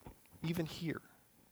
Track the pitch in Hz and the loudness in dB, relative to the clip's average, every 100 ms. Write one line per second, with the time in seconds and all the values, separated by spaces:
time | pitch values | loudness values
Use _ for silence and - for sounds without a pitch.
0 | - - - - 160 175 156 - 165 - | -14 -14 -18 -2 0 2 2 0 0 0
1 | - - - - - | -4 -20 -20 -20 -20